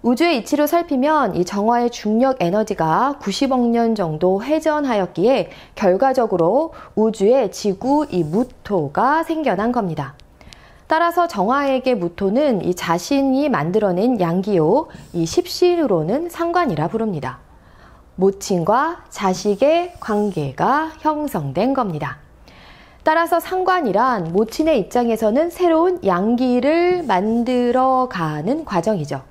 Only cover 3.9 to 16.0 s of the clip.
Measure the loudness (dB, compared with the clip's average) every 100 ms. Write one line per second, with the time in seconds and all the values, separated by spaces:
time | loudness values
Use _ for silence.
3.9 | 0 -2 0 2 2 0 0 0 0 0
4.9 | 0 -2 0 2 2 -2 -10 -20 0 2
5.9 | 4 2 2 0 2 2 2 0 -8 -8
6.9 | 0 0 2 2 4 2 -2 -4 -2 0
7.9 | 0 0 -2 0 -2 -2 -8 -4 -2 -2
8.9 | 0 2 0 -2 -2 -2 0 0 -2 -2
9.9 | -6 -8 -12 -20 -20 -20 -20 -20 -20 -2
10.9 | 0 2 2 0 0 0 2 0 0 0
11.9 | 0 -2 -2 0 2 2 2 -2 -4 -2
12.9 | -2 0 0 2 0 0 0 0 0 0
13.9 | 0 0 0 0 0 0 2 4 2 0
14.9 | -14 -10 -4 -2 -2 -4 0 2 2 0
15.9 | 0